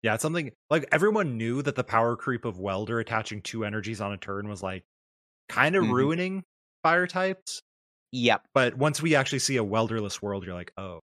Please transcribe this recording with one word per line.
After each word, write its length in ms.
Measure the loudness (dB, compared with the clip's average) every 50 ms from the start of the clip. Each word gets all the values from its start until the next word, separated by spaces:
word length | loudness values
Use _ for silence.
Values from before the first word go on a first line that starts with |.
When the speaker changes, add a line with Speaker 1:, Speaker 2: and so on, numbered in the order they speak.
Speaker 1:
Yeah, 100 | 2 0 0
it's 80 | 0
something, 300 | 0 -2 -2 -2 -4 -6 -10 _ _ _
like, 180 | 0 0 2 4
everyone 460 | 4 4 4 4 2 2 0 -2 -2 -2
knew 240 | -2 -2 -2 -2
that 140 | -2 -2 -2
the 80 | -2 -4
power 300 | 2 2 4 4 4 0
creep 300 | -2 -4 -4 -4 -2 -4
of 140 | -6 -6 -4
Welder 420 | -4 -2 -2 -2 -2 -2 -2 -4
attaching 400 | -2 -2 -4 -4 -4 -4 -10 -10
two 240 | -10 -8 -6 -6 -6
energies 360 | -4 -4 -6 -6 -6 -6 -6
on 100 | -6 -6
a 60 | -6 -8
turn 300 | -8 -8 -8 -6 -6 -8
was, 140 | -8 -6
like, 220 | -6 -6 -8 -8 _ _ _ _ _ _ _ _ _ _ _ _ _ -6
kinda 320 | 2 2 4 4 4 4
Speaker 2:
Mm-hmm. 240 | 4 4 4 4 2 2
Speaker 1:
ruining 340 | 2 0 -2 -4 -4 -8 -10 _ _ _ _ _ _ _
fire 240 | 0 2 2 2 2
types. 560 | 0 -2 -2 -2 -2 -2 -6 _ -12 -12 -12 _ _ _ _ _ _ _ _ _ _
Speaker 2:
Yep. 340 | -4 4 6 6 6 4 _ _ _
Speaker 1:
But 220 | 4 4 4 2 2
once 240 | 0 0 2 0
we 120 | 2 4 4
actually 240 | 4 4 2 0 -2
see 160 | 0 0 0
a 80 | 0 0
Welderless 580 | 2 2 2 2 2 0 -4 -4 -4 -8 -8
world, 220 | -6 -6 -6 -6 -6
you're 80 | -8 -10
like, 180 | -10 -12 -12 _ -12
"Oh." 220 | -12 -12 -12 -14 _